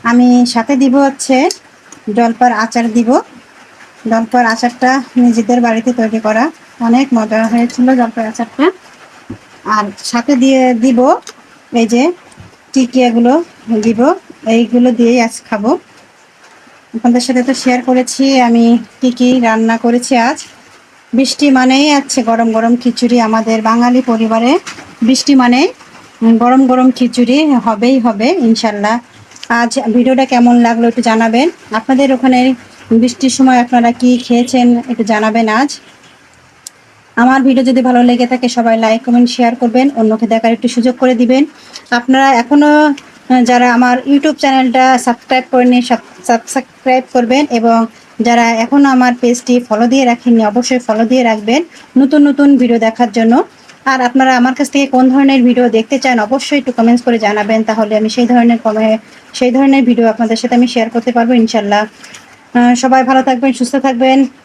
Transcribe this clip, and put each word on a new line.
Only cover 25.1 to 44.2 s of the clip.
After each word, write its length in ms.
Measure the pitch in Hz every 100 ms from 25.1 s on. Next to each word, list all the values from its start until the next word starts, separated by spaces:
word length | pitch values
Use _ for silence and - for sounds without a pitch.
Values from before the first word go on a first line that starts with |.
| 262 -
মানে, 340 | 269 247 247 359 - - - - -
উম, 160 | 226 226
গরম 280 | 240 262 262
গরম 240 | 254 254
খিচুড়ি 560 | 247 247 247 233 277 311
হবেই 440 | 254 226 208 240 269
হবে 280 | 233 202 233
ইনশাল্লাহ। 720 | 359 233 220 226 208 208 233 - - - - -
আজ 320 | 233 233 269 226
ভিডিওটা 320 | 240 247 254
কেমন 360 | 262 247 240 240
লাগলো 280 | 233 233 233
একটু 140 | 233
জানাবেন। 480 | 226 226 226 226 320 - -
আপনাদের 400 | 214 - 262 277
ওখানে 420 | 254 262 254 254 254 - - -
বৃষ্টির 400 | 226 240 - 262
সময় 300 | - 262 247
আপনারা 320 | 247 247 233
কি 260 | 233 247 247
খেয়েছেন 600 | - 240 247 254 240 240 254
একটু 160 | 240
জানাবেন 440 | 214 214 220 226 226
আজ। 320 | 214 285 - - - - _ _ _ _ _ - _ _ _ _ -
আমার 260 | 247 269
ভিডিও 220 | 269 262
যদি 180 | 254 262
ভালো 200 | 247 247
লেগে 240 | 247 240 240
থাকে 220 | 254 247
সবাই 300 | 247 226 226
লাইক, 240 | 226 226
কমেন্ট, 260 | 247 240 240
শেয়ার 260 | - 233 240
করবেন, 340 | 240 247 277 254
অন্যকে 300 | 220 214 220
দেখার 260 | 226 226
একটু 160 | 226 247
সুযোগ 280 | 247 240 247
করে 180 | 254
দিবেন। 300 | 240 240 262 311 - - - -
আপনারা 440 | 240 240 262 269
এখনও, 520 | 233 240 294 294 302 302
আহ, 580 | 285 - - - 254
যারা 300 | 240 247 247
আমার 240 | 240 247 254
YouTube 360 | 262 277